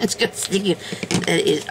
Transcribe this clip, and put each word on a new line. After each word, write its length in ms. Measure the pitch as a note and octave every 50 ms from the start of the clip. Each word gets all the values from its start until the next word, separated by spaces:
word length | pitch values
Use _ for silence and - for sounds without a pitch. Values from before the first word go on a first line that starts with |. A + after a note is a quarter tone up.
it's 140 | A#3 F#3+ -
got 200 | - A3+ - -
sticky. 380 | - - - F#3 G3 G#3 F#3+ E3
That 680 | - - - - - - - - - - - E3+ D#3+ -
is 200 | - D#3 D3 - -